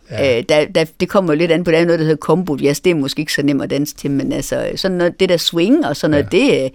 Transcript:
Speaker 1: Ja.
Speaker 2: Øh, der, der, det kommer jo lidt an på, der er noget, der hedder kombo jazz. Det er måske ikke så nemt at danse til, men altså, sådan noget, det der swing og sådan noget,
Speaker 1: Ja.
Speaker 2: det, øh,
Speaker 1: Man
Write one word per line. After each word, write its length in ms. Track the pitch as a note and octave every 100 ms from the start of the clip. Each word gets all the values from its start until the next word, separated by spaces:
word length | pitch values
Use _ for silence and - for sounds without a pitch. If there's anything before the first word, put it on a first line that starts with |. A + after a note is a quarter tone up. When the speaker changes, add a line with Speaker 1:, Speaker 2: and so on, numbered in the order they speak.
| -
Speaker 1:
Ja. 260 | A#2 C#3 A#2+
Speaker 2:
Øh, 60 | B2+
der, 160 | D3+ D3+ F3+
der, 100 | D#3+ -
det 100 | F3
kommer 240 | G3+ F3+
jo 40 | D3+
lidt 140 | E3+
an 120 | D#3
på, 80 | F3
der 60 | D#3+
er 80 | E3+
noget, 140 | E3
der 60 | D#3
hedder 120 | D3+
kombo 380 | - E3+ F3 C#3
jazz. 220 | C#3 C#3+
Det 100 | F3+
er 60 | E3
måske 240 | C3+ -
ikke 140 | D#3
så 80 | -
nemt 200 | C#3+ C#3
at 60 | C#3
danse 260 | C#3 D3 -
til, 160 | C#3+
men 200 | C#3 C3+
altså, 380 | C3+ C3 B2+ A2+ D3+
sådan 220 | F#3+ F3+
noget, 220 | F3 -
det 100 | F#3
der 80 | F3
swing 480 | - E3+ F#3 D#4 C4+
og 100 | -
sådan 140 | D#3+
noget, 160 | D3 B2+
Speaker 1:
Ja. 40 | F3+
Speaker 2:
det, 60 |
øh, 180 | C4+ C#3+
Speaker 1:
Man 100 | C3